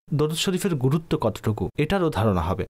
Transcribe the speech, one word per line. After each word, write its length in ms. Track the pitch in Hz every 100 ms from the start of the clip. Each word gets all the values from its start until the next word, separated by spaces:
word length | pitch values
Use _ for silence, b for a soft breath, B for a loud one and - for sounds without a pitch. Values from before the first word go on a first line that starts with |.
| -
দরুদ 200 | 143 151
শরীফের 400 | 160 - 185 180
গুরুত্ব 440 | 151 131 160 - -
কতটুকু, 500 | 113 - 117 107 - -
এটারও 340 | 151 202 165
ধারণা 300 | 95 110 90
হবে। 260 | 80 92 -